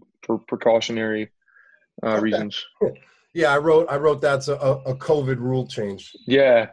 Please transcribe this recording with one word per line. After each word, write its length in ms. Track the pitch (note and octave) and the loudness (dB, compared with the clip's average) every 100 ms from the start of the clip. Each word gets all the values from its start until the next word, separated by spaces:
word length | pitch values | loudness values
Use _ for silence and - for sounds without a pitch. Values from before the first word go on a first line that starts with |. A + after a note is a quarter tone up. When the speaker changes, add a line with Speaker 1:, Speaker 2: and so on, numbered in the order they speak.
| _ _ | _ _
Speaker 1:
for 160 | - A2+ | -6 -6
precautionary, 920 | - B2 A#2+ A2+ A2 A2+ A2 G#2+ G#2+ _ _ _ _ _ _ - | -6 -4 2 2 0 -4 -4 -4 -6 _ _ _ _ _ _ -8
uh, 100 | A2+ G#2+ | -2 0
Speaker 2:
Okay. 60 | |
Speaker 1:
reasons. 440 | A2 G#2+ G#2 - - - | 0 -2 -4 -10 -12 -4
Speaker 2:
<laughs> 160 | G3+ - _ _ _ E3+ | -4 -4 _ _ _ -2
Yeah, 160 | D3+ | 2
I 60 | C#3+ | 2
wrote, 300 | D#3+ D#3 E3+ | 4 2 2
I 80 | C#3+ | 0
wrote 240 | D3+ C#3+ | 0 2
that's 260 | D3 C#3 C#3 | 0 0 -2
a, 60 | C#3+ | -2
a, 140 | C3+ C3+ C3+ | -2 -2 -4
a 40 | C3 | -8
covid 440 | - D3+ C3+ B2+ | 0 0 0 -4
rule 260 | B2 C3 B2 | -2 -4 -4
change. 460 | - G#2 G2 - - - | -6 -8 -8 -16 -16 0
Speaker 1:
Yeah, 420 | C3+ C3+ A#2+ A2 | 4 6 4 2